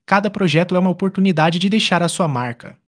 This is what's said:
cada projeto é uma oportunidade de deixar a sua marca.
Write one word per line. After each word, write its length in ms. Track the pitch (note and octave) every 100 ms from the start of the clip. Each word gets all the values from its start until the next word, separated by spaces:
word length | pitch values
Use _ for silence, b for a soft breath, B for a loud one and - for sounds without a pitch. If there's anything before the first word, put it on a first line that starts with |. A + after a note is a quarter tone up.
| -
cada 240 | G3 G#3
projeto 440 | G#3 F#3 D3+ F3
é 60 | F3+
uma 100 | F#3
oportunidade 720 | F3 G3 F#3+ F#3+ D#3 D#3+ E3+
de 80 | F#3+
deixar 340 | A3 - F3
a 60 | E3+
sua 220 | - E3+
marca. 480 | B2+ B2 A2+ G2+ - _